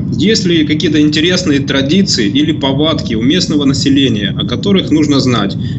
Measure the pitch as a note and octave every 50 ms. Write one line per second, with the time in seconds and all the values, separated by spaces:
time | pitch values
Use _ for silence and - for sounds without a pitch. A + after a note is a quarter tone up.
0 | - - - - D#3+ G3+ A3 - - F3+ E3+ D#3+ D3 C#3+ D3+ D#3 E3+ D#3+ D#3+ D3+
1 | D3+ D3 D3 D#3 D3+ F3+ F#3 F3+ - D3+ C#3 C3+ C3 - D3 C3+ C3+ C#3 E3 G3
2 | F#3 - - B2+ A2 G2 G#2 C#3 D3+ D#3+ D#3 A#2+ C#3+ C3+ C3+ C#3 D#3 D#3+ D#3 -
3 | - - - A2 A#2 C3 E3 F#3 F3 - D#3+ C#3+ C#3+ C3+ - - - C#3 C3+ C#3
4 | C3+ B2 A2 G2+ G2+ F#2+ - - G2+ - A#2+ A2+ - G3+ G3 F#3 D3+ - C#3+ D#3+
5 | D3 C#3 C#3+ C3 A#2+ B2+ B2 A2 G2+ - - - - - -